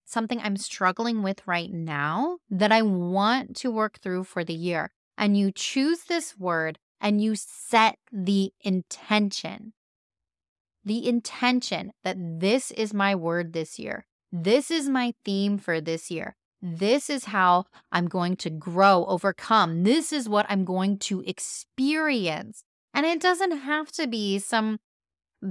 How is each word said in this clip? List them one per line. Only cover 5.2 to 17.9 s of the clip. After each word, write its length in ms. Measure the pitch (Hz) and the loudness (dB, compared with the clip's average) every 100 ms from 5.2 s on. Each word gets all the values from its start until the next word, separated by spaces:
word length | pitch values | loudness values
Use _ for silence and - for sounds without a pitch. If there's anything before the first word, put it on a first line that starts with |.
| 208 202 | 2 4
you 140 | 196 | 2
choose 500 | - - 269 285 330 | 0 -2 0 2 0
this 340 | - 339 311 - | -2 -2 -2 -6
word 420 | 180 165 160 - _ _ | -2 0 0 -6 _ _
and 220 | 208 208 | 0 2
you 140 | 220 208 | 2 -2
set 600 | - - - 233 220 - _ | -6 -14 0 4 4 2 _
the 400 | 208 185 196 190 - | -4 2 2 0 -2
intention. 1120 | 202 185 - - - 214 202 - 160 196 214 - _ _ _ _ _ _ _ _ _ _ | -2 -2 -2 -12 0 0 0 -2 -8 -12 -16 -20 _ _ _ _ _ _ _ _ _ _
The 240 | 202 226 240 | -4 -2 0
intention 840 | 240 - - 247 254 - 170 202 - | -2 -2 -2 0 2 0 -6 -6 -8
that 140 | 185 185 | -6 -6
this 520 | 170 165 190 254 - | -6 -2 2 2 0
is 220 | - 214 | -4 -2
my 220 | 208 196 196 | 2 2 2
word 380 | 165 170 170 | 0 -2 -2
this 260 | 165 156 - | -6 -8 -10
year. 260 | - - - _ _ | -10 -10 -12 _ _
This 360 | 175 170 254 - | -4 2 2 2
is 200 | 330 277 | -2 0
my 240 | 262 240 - | 0 0 -4
theme 340 | - 196 202 202 | -4 0 0 0
for 220 | 190 160 | -2 -2
this 320 | 160 165 - | -2 -6 -6
year. 240 | 165 - - _ _ | -8 -8 -14 _ _
This 480 | 180 165 202 285 - | -10 -2 2 2 0
is 160 | 277 214 | -6 -2
how 400 | 202 180 180 190 - _ | 2 6 4 2 -10 _